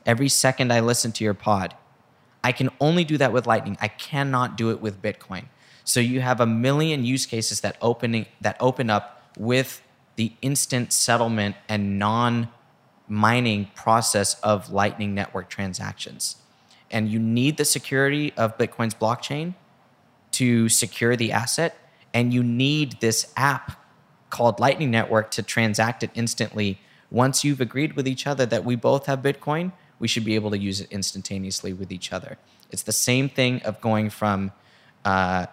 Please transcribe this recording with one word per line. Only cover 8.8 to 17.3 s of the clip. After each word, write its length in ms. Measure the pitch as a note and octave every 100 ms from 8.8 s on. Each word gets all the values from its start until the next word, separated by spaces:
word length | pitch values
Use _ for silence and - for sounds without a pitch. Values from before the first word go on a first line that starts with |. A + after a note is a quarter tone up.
| A#2
up 420 | G#2 - - - -
with 460 | A2 B2+ C3 - _ _ _ -
the 160 | A2+ -
instant 520 | C3+ C#3 - B2 A#2
settlement 640 | - - A#2 A#2 A2 G2+ G2+ -
and 300 | G#2+ G2+ G2
non-mining 1700 | G#2 A#2 A#2+ A#2 A#2 - _ _ _ _ - G#2+ G#2+ B2 A#2+ G#2 F#2+
process 640 | - A2+ A2+ A#2 G#2 G2 -
of 320 | G#2 G#2 F2
Lightning 420 | G2 G2+ F#2 G#2
Network 360 | G2 - G2 F2
transactions. 840 | - G2 F#2 G2+ G2+ - - - - _ _ _ - -
And 200 | A2+ A2
you 80 | A2+
need 400 | A2+